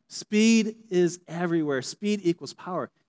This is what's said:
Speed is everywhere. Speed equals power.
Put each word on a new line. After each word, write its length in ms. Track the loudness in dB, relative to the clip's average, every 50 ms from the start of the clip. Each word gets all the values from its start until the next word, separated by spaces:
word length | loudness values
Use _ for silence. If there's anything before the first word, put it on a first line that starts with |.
| _ _
Speed 680 | -12 -12 -8 -2 2 4 4 6 6 4 2 0 -6 -10 -10 _
is 320 | 0 2 2 2 0 -4 _ -12
everywhere. 540 | -6 -4 -2 -2 0 0 0 0 -2 -2
Speed 380 | -4 -6 -10 -6 -2 -2 -2 0 0
equals 300 | -2 -2 -2 -6 -14 -14
power. 360 | -14 -12 -8 -6 -6 -6 -8 _ _ _